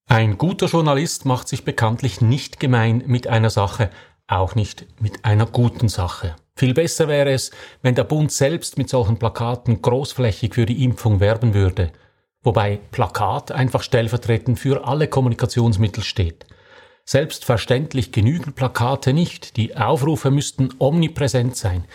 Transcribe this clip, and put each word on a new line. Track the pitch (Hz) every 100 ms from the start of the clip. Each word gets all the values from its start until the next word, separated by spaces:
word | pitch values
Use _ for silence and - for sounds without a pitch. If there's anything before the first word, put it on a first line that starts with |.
| -
Ein | 113 110 98
guter | 160 - -
Journalist | 165 156 139 165 -
macht | 135 123 -
sich | 123
bekanntlich | - - 110 117 131 -
nicht | 113 143 - -
gemein | 139 123 113 117 131
mit | 123 -
einer | 113 110
Sache, | - 101 - 101 - - _ -
auch | 92 92
nicht | 110 101 - - -
mit | 107 -
einer | 113 107 113
guten | 123 120 - 110
Sache. | - 87 - 90 - _ -
Viel | 127
besser | 131 165 - 151
wäre | 143 139
es, | 131 - - - -
wenn | 127
der | 120
Bund | 117 156 151
selbst | - 139 170 - -
mit | 127
solchen | 127 104 113
Plakaten | 113 - 117 120 - 113
großflächig | 131 127 143 - 120 - 117
für | - 113
die | 135
Impfung | 127 120 110 98
werben | 101 113 120
würde. | 101 95 95 82 - _ _ _ _
Wobei | 123 107 101 101 -
Plakat | - 98 - 98 139 -
einfach | - 127 127
stellvertretend | - 120 117 123 - 113 - 117
für | 135 139 -
alle | 147 156
Kommunikationsmittel | 135 123 113 123 123 117 98 107 -
steht. | - - 85 - - - _ - - _ -
Selbstverständlich | 135 - - - 117 - 127 156 131 -
genügen | 110 110 170 147
Plakate | - 131 - 120 139 131
nicht. | 151 170 - - -
Die | 110 -
Aufrufe | 110 147 143 156 147
müssten | 139 - - 127 -
omnipräsent | 135 170 160 - 143 127 127
sein. | - 101 87 -